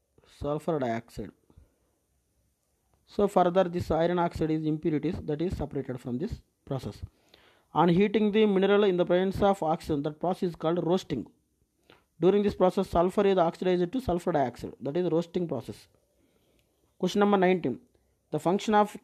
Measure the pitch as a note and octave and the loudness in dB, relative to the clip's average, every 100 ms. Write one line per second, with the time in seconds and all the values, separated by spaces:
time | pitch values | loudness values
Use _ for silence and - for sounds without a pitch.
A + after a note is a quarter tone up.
0 | _ _ _ - C#3+ D3 - D#3 B2 A2+ | _ _ _ -10 -6 -4 -4 -2 -2 -4
1 | - - G#2 - _ - - _ _ _ | -8 -14 -14 -16 _ -20 -20 _ _ _
2 | _ _ _ _ _ _ _ _ _ _ | _ _ _ _ _ _ _ _ _ _
3 | _ - G3+ G3 F3+ F3+ F3 F3 - D#3+ | _ -2 2 2 2 2 0 -2 -2 0
4 | E3+ F3 E3+ - D#3+ D#3 D#3 D#3 E3+ D3 | 0 0 -2 -2 -4 -2 -2 -2 -2 -2
5 | D3 - C#3 D3 F3 - C#3+ C#3 C3+ B2 | -4 -6 -6 -6 -4 -6 -8 -8 -8 -10
6 | C3 B2 G#3 - _ _ - C3+ A2 - | -8 -6 -6 -10 _ _ -10 -8 -8 -12
7 | - _ _ _ _ _ _ D3+ F3 E3+ | -16 _ _ _ _ _ _ 2 4 4
8 | G#3 G#3+ G#3 G#3 G#3+ F#3+ G3 G3+ G#3 F3+ | 4 2 2 4 4 4 4 4 4 2
9 | F3 F3+ F#3+ - G3+ F#3+ D#3+ E3+ - D3 | 2 2 0 2 2 2 0 -2 -2 -4
10 | D3+ D3+ E3 E3+ F#3 D#3+ D#3+ F3 D#3+ F#3 | -4 -4 -4 -2 -4 -4 -2 -2 0 -2
11 | - C3+ - _ _ _ _ _ _ _ | -2 -8 -8 _ _ _ _ _ _ _
12 | _ - E3+ G3+ G3+ - F#3 G3+ F#3 F3 | _ 0 2 2 0 2 0 0 0 0
13 | F3+ G#3+ G3 F#3+ E3+ - F3+ F3+ F3 C4 | 2 2 2 2 0 0 0 0 0 -4
14 | - F3 F3+ D#3 B2+ - G2 - C3+ D#3+ | -4 -4 -2 0 -2 -4 -12 -10 -6 -2
15 | F3+ D#3+ E3+ F#3 E3 B2+ G#2+ G#2+ - _ | 0 0 -2 -4 -4 -6 -8 -14 -20 _
16 | _ _ _ _ _ _ _ _ _ - | _ _ _ _ _ _ _ _ _ -6
17 | F3+ G3+ G3+ G3+ F3+ F#3 D3+ A2 - _ | -4 0 2 4 4 2 -2 -6 -12 _
18 | _ _ _ D3+ E3+ G3+ - G#3 G#3 - | _ _ _ -4 0 0 2 2 2 -2